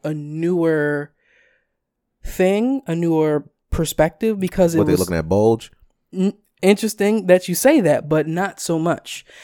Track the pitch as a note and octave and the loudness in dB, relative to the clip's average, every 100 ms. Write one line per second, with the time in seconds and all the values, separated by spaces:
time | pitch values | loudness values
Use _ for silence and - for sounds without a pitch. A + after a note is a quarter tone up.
0 | D3+ D3+ D3 D#3 E3+ F3+ E3 D#3 D3 D3 | -8 -8 -8 -4 -2 0 0 0 0 -4
1 | D3+ _ _ _ _ _ _ _ _ _ | -8 _ _ _ _ _ _ _ _ _
2 | _ _ - - F#3 G3+ A#3+ C4+ - E3 | _ _ -10 -2 0 0 -2 -4 -4 -4
3 | E3+ D#3+ D#3 D3 C#3 _ _ - D#3+ - | 0 0 0 -2 -6 _ _ -6 -4 0
4 | D#3+ - A3 G3+ F#3 - F3 E3 D3+ F2+ | 0 0 -4 -2 -4 0 2 2 2 0
5 | - E2+ D#2+ G2 A2 A2+ - _ _ _ | 0 -2 0 2 2 2 -4 _ _ _
6 | _ F3+ F#3+ - _ _ F#3 G3+ A3 - | _ -4 -2 -4 _ _ 2 2 0 -2
7 | G3+ A3 F#3 F#3 F#3 F3 C4 D#4 E3+ C3+ | 0 0 4 4 2 0 4 4 4 2
8 | D3 D#3 D3+ E3 F#3+ - - E3 E3+ D3+ | 0 -2 0 -2 -4 -6 -4 -2 -2 -4
9 | - - - - | -8 -16 -18 -20